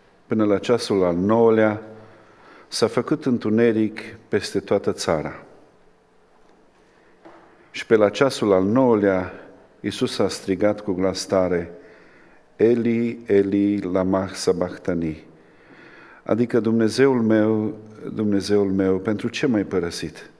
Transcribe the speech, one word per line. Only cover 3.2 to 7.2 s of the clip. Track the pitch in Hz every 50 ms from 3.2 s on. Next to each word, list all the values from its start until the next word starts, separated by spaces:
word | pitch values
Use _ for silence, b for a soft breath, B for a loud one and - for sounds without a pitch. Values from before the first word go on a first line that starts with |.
| -
întuneric | 135 123 113 - 107 107 113 120 117 110 110 110 104 - - - - - - - -
peste | - 101 - - - 101
toată | - - 107 101 - 107
țara. | 95 - - 95 85 76 73 76 - - - - - - - - _ _ _ _ _ _ _ _ _ _ _ _ _ _ _ _ _ _ _ _ _ _ B B B B B B B B